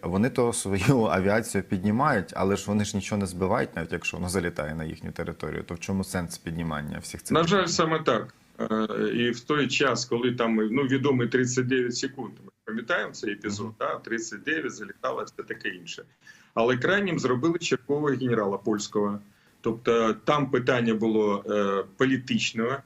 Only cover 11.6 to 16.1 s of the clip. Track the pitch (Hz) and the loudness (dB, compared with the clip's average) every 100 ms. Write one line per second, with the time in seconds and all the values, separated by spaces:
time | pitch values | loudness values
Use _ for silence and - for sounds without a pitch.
11.6 | 123 131 123 123 135 135 107 - 95 _ | 2 2 0 -2 -6 -8 -12 -12 -20 _
12.6 | - 110 113 180 147 - 110 101 107 104 | -10 -8 -2 -2 -2 -6 -6 -4 -4 -4
13.6 | 98 110 139 - - 113 - 104 147 156 | -6 -6 -6 -6 -6 -6 -8 -10 -4 -4
14.6 | 131 107 101 - 127 123 104 - - 110 | -4 -8 -14 -8 -6 -6 -8 -10 -10 -8
15.6 | 104 90 85 - - | -8 -10 -12 -16 -16